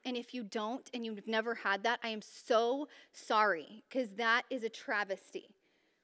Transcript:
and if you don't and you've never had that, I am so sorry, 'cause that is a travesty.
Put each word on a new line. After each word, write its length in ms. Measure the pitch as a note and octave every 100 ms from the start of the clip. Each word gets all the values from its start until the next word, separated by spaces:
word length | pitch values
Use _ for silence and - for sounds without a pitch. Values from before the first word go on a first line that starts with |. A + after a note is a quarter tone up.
and 140 | C4 B3
if 160 | A#3
you 100 | B3
don't 460 | G3+ A3 G#3+ B3+ -
and 120 | B3 A3+
you've 200 | G#3 G#3+
never 300 | A3 A3+ A3+
had 280 | G3+ G3
that, 180 | A3+ A#3+
I 60 | A3+
am 120 | G#3+
so 680 | - - - A3+ A#3 C#4 D4 - -
sorry, 720 | - - A3 G#3 E3 - G#3+ _
'cause 260 | C4+ A3+ G3
that 280 | A3+ A#3+ -
is 140 | C4
a 60 | A3
travesty. 880 | - - G#3+ G3 F#3 - - - _ _ _ _ _